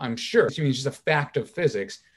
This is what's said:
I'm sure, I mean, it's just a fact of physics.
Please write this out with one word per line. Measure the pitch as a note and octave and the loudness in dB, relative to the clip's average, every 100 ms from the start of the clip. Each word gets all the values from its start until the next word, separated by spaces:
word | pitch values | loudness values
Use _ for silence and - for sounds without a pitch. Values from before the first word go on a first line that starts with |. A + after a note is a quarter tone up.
I'm | B2+ A#2 | -6 -6
sure, | - A3+ B2 | 2 2 2
I | - | 2
mean, | D3 | 0
it's | B2+ | 0
just | C3+ - | -4 -4
a | |
fact | - D3+ C#3 C3+ | 0 0 0 -4
of | G#2+ | -6
physics. | - D#3+ G#2 G2 - _ | -2 0 0 -6 -10 _